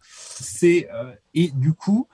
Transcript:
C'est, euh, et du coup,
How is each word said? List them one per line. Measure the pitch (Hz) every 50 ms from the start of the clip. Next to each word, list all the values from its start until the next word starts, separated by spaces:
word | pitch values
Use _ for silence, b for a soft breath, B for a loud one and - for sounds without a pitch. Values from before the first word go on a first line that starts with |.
| _ -
C'est, | - - - - - - 131 - - - 175 170 175 175 - -
euh, | 98 113 123 127 - - _ _ -
et | 156 175 160
du | 135 135 127 156 160
coup, | - - 190 202 233 - _